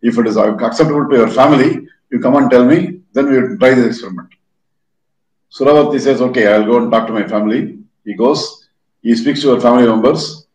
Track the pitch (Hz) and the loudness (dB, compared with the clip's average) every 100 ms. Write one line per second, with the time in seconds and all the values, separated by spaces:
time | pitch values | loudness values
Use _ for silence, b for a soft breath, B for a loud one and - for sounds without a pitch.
0 | 117 117 113 104 104 104 117 - 156 147 | -2 -2 -2 0 0 0 -6 -2 -2 0
1 | 135 135 107 - 143 143 131 - B B | 0 2 0 2 2 4 2 -2 B B
2 | _ 123 131 143 131 127 123 160 185 - | _ -4 0 0 4 4 4 2 0 -8
3 | _ 131 139 135 120 101 127 127 117 - | _ -4 0 0 -2 0 2 2 0 -4
4 | 101 90 - _ _ _ _ _ _ _ | -12 -16 -18 _ _ _ _ _ _ _
5 | _ _ _ _ _ - 135 151 147 139 | _ _ _ _ _ -4 2 2 2 0
6 | 135 123 123 127 104 107 107 120 113 113 | -2 0 -2 0 2 2 2 0 2 -2
7 | 113 110 95 107 107 120 - - - _ | -2 -6 -4 -4 -2 -4 -6 -10 -20 _
8 | - 98 120 147 - - _ _ _ _ | -16 -4 -2 -2 -6 -14 _ _ _ _
9 | 113 113 139 139 143 123 120 123 120 110 | -2 -2 -2 -2 0 0 2 2 2 2
10 | 120 160 - - _ | 0 -2 -6 -14 _